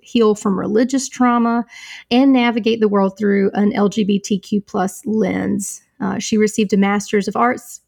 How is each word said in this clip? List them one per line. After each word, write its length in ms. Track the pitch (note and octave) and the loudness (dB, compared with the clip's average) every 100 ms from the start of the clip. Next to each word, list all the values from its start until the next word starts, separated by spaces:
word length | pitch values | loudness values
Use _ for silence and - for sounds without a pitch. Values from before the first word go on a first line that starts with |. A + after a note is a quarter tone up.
heal 320 | - A#3+ G#3+ | -2 2 2
from 240 | G#3 G#3 F#3+ | 2 0 -2
religious 500 | F#3 G#3+ B3+ C4+ - | 0 0 0 -2 -4
trauma, 560 | - B3 A#3+ A#3 A#3 A#3 - - - - | 0 2 2 0 -2 -4 -12 -20 -14 -2
and 200 | A#3+ C#4 | 2 4
navigate 480 | B3+ A#3+ A3+ G#3+ A3+ | 4 2 0 0 0
the 80 | G#3+ | 2
world 300 | G3+ G3 G3 | 2 0 0
through 320 | G#3 G3+ G3 | 0 2 2
an 180 | G3 G#3 | 2 0
L 160 | - G#3 | 2 0
G 140 | A3+ | 0
B 160 | G3 G3+ | 0 0
T 180 | - G3 | 0 -4
Q 240 | - G#3 | -2 -4
plus 420 | - G3+ F#3 - - | -4 -4 -4 -6 -4
lens. 720 | A3 F#3+ F#3 G3 G3+ G3 - _ - | -2 0 -2 -2 -4 -6 -12 _ -8
Uh, 200 | G3 G3 | -6 -6
she 180 | - G#3+ | -2 0
received 360 | G#3+ - G#3 | 0 0 0
a 40 | G3 | 2
Master's 500 | G3 G3+ - G#3 F#3+ | 2 0 -2 -2 -2
of 80 | |
Arts 460 | A3+ A#3+ B3 - - | 0 0 -2 -10 -20